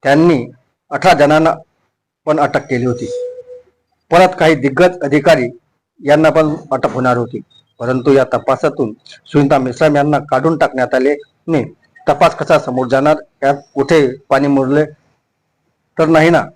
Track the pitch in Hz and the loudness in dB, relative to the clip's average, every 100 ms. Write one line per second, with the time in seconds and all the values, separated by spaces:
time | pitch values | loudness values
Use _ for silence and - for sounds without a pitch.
0 | 139 143 170 147 120 - _ _ _ 139 | 2 2 4 2 -4 -16 _ _ _ -2
1 | 185 135 143 156 160 - - _ _ _ | 2 4 4 4 2 -2 -10 _ _ _
2 | _ _ - 156 143 135 - 123 123 120 | _ _ -4 -2 0 -2 -4 -4 -4 -4
3 | 113 - - - - - _ _ _ _ | -8 -8 -10 -14 -20 -20 _ _ _ _
4 | _ 170 185 - 160 151 135 131 139 - | _ 2 2 2 0 2 -2 2 0 0
5 | 139 147 160 151 120 - _ _ _ _ | -2 0 2 2 0 -8 _ _ _ _
6 | 135 151 160 160 156 151 - 131 135 127 | 0 2 4 2 0 -4 -6 -4 -4 -2
7 | 127 120 117 117 - _ _ _ 120 131 | -2 -2 -4 -10 -16 _ _ _ -4 -2
8 | 131 135 127 117 - 127 160 135 120 107 | 2 2 2 -2 -2 -2 -2 -2 -6 -6
9 | _ - _ 147 139 143 127 117 156 147 | _ -20 _ 0 2 0 0 0 0 2
10 | 143 147 - 131 156 160 147 131 123 131 | 0 -2 -2 -2 -2 0 -2 -2 -2 0
11 | 131 143 - _ - 160 120 - _ - | 0 -2 -8 _ -4 -4 -4 -12 _ -8
12 | - 147 170 - 151 156 - 127 127 135 | -4 0 0 0 -2 -2 0 -6 -2 0
13 | 147 151 - _ 139 143 _ 143 135 160 | 0 -2 -6 _ -2 -2 _ -6 0 2
14 | 135 123 _ 135 143 139 131 143 151 151 | 2 -4 _ -2 0 0 0 -2 -2 -8
15 | _ _ _ _ _ _ _ _ _ - | _ _ _ _ _ _ _ _ _ -4
16 | 160 160 160 165 101 | 0 2 4 2 -2